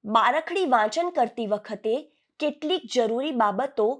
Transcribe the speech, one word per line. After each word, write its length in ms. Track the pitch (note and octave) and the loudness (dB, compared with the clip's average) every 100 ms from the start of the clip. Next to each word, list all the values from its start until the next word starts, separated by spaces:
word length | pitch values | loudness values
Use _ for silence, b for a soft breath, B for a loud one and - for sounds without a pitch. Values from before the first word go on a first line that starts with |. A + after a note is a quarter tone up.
| G#3+ | 2
બારકડી 600 | A3+ A3 C#4+ D#4+ F4 F4 | 4 4 2 -2 -2 2
વાંચન 440 | B3 G#3+ D#4+ F4 | 2 2 0 -2
કરતી 380 | F4 A3+ - A3 | 0 -2 -2 -4
વખતે 440 | G#3 - G#3 A3 A#3+ D4+ b b _ | -4 -6 -8 -2 -4 -4 b b _
કેટલીક 440 | D4 D4 D4+ F#4 G#3 | -4 -4 -4 -4 -2
જરૂરી 460 | B3 A3+ A#3 C#4+ | 0 0 0 -2
બાબતો 540 | B3+ G#3 G3+ C4+ B3+ G#3+ C#4 | 0 0 0 -4 0 0 0